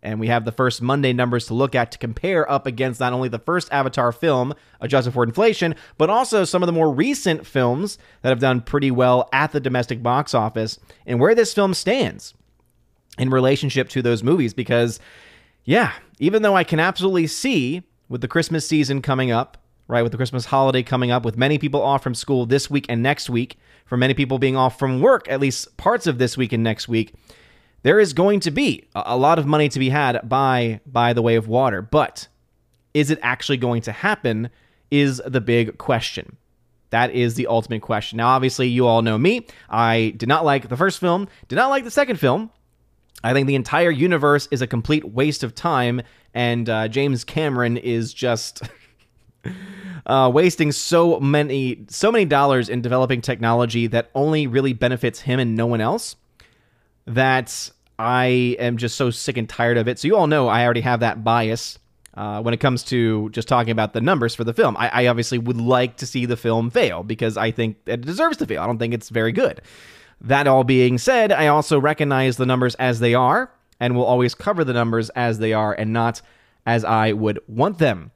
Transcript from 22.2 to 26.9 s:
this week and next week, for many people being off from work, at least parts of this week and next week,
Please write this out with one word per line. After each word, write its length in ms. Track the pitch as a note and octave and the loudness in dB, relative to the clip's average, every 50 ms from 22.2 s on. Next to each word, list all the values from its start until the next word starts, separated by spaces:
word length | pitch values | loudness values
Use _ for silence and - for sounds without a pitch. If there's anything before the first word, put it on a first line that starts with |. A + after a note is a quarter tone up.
| - - C#3+ B2+ B2 | -4 -2 0 0 2
this 240 | A2+ B2+ C#3 - - | 2 0 0 0 -2
week 180 | C#3+ C#3+ C3+ - | -4 -4 -4 -2
and 160 | B2 A#2 A#2 | -4 0 0
next 260 | C3+ D3 - - - | 0 -2 -2 -4 -4
week, 260 | B2 A#2 B2 B2 - _ _ _ _ _ _ | -4 -4 -4 -4 -10 _ _ _ _ _ _
for 120 | _ B2+ | _ -2
many 180 | B2 B2 C3 C3+ | 0 2 2 2
people 220 | B2+ C#3+ B2+ C3+ | 0 0 -2 0
being 200 | C3 C3+ C3+ C3 | 0 0 0 2
off 240 | C3+ B2+ C3 - - | 2 2 0 0 -2
from 200 | C#3 C3 B2+ B2+ | -2 -2 0 2
work, 280 | D#3 B3+ C4 G#3+ - - | 4 4 4 4 0 -4
at 100 | C3+ C3+ | -2 -2
least 380 | C#3 C#3 B2+ - - - _ | 0 -2 -2 -4 -10 -12 _
parts 320 | - - F#3+ A#3 A#3+ - E3+ | -2 0 0 0 2 0 -2
of 100 | C#3 A#2+ | 0 0
this 180 | B2+ A#2+ - | 0 -2 0
week 160 | C3 B2+ A2 | -2 -4 -2
and 120 | - A2+ A2+ | 0 0 0
next 240 | A2+ G#2+ - - | -2 -2 -4 -6
week, 260 | - | -2